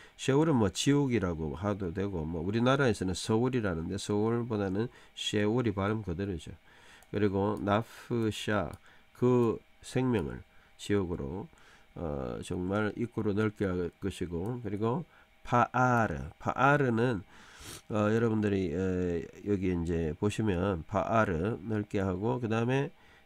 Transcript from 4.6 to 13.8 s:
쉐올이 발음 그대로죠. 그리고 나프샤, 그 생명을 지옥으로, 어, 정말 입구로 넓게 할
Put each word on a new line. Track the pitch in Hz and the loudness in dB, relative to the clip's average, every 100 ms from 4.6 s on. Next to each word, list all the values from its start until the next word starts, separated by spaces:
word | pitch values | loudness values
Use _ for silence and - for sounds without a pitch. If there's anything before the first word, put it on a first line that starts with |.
| 98 95 120 - - - | -2 -2 -4 -6 -20 -10
쉐올이 | - 104 104 123 117 | -4 0 2 2 0
발음 | 95 98 110 | 0 0 -2
그대로죠. | 98 82 101 85 - 78 - - - - - | -4 -4 -4 -6 -8 -18 -20 -20 -20 -20 -8
그리고 | 101 101 95 101 104 | 0 2 2 0 0
나프샤, | 101 104 110 - - 120 110 - - 107 78 - - - - | 2 0 0 -10 -4 -2 0 -2 -2 -2 -2 -8 -20 -20 -16
그 | - 123 123 117 101 - - | 0 4 4 4 0 -6 -20
생명을 | - 127 127 110 69 62 - - - - | -4 0 2 2 0 -6 -16 -20 -20 -10
지옥으로, | - 101 87 78 69 92 160 - - - - - | 0 0 0 -4 -6 -8 -10 -16 -20 -20 -18 -8
어, | 82 71 62 57 | -6 -4 -6 -8
정말 | - 90 90 104 104 - | -6 -4 -2 0 0 -2
입구로 | 117 - 104 | -6 -2 -2
넓게 | 98 110 - 98 | 2 0 0 -2
할 | 90 | 0